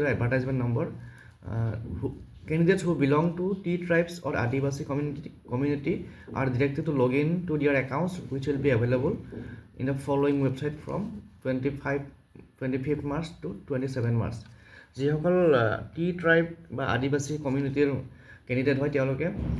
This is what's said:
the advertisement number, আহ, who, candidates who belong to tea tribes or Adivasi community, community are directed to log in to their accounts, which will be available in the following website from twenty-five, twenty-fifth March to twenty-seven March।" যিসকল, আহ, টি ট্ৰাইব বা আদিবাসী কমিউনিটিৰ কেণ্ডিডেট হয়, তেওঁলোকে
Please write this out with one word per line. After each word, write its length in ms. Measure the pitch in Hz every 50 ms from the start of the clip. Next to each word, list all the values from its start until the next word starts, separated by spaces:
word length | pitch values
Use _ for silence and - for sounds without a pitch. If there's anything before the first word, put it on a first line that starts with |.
| 147
the 60 | 139 117
advertisement 440 | - 120 117 131 131 127 135 135 127 120
number, 220 | 120 120 135 170
আহ, 880 | - - - - - - - - - - - - - 110 113 113 113 110 113 - - -
who, 120 | - - - - - - - - - - -
candidates 360 | 156 165 170 170 190 185 170
who 80 | 175 165 135 139
belong 220 | 135 147 151 170 175 165 175
to 60 | 180 190 202 190 -
tea 120 | 175 175 175 175
tribes 280 | 175 170 165 175 - - - -
or 80 | 139 - 90 117
Adivasi 400 | 117 131 135 135 139 139 - 156 -
community, 380 | 139 143 147 147 139 - - - - - - -
community 420 | 123 127 143 147 147 143 139 156 202 - - - - - - - -
are 140 | - 135 131 123
directed 280 | 120 143 139 139 165 156
to 60 | 160 147 131
log 100 | 123 127 127 143
in 60 | 147 160 170 180 - -
to 60 | 156 147
their 180 | 139 147 139 135
accounts, 320 | - - 127 147 175 185 - 151 123 -
which 140 | 131 135 135 151
will 140 | 143 135 135
be 60 | 143 127 110
available 360 | 120 120 127 123 135 170 233 - - - - - - - - - - - - -
in 60 | 120
the 120 | 135 135 135 -
following 320 | 147 139 139 143 143 143 139 139
website 300 | 127 131 - 151 147 151 - -
from 140 | - 139 160 208 233 - - - - - -
twenty-five, 580 | - 131 131 127 123 143 139 - - 143 139 143 139 - - - _ _ - - - - _ -
twenty-fifth 460 | 135 127 131 131 131 151 147 143 139
March 240 | 143 143 156 165 - - -
to 60 | - 170 202 - - -
twenty-seven 460 | 139 127 131 131 - 127 113 117 117 113
March।" 180 | 101 85 - - - - - - - - - - - - -
যিসকল, 580 | - 135 147 151 151 160 180 180 180 180 160 143
আহ, 280 | 120 113 107 101 - - - -
টি 180 | 160 170 180
ট্ৰাইব 320 | 175 175 165 165 165 165 165 165 - - - -
বা 120 | 117 135 135
আদিবাসী 540 | 104 104 127 131 139 139 143 - - 151 151
কমিউনিটিৰ 500 | 151 135 127 139 143 135 135 143 147 143 135 - - - - - - - - - - -
কেণ্ডিডেট 320 | 123 127 131 147 139 131
হয়, 100 | 143 147
তেওঁলোকে 380 | 147 139 131 135 135 131 156 180 202 - - - -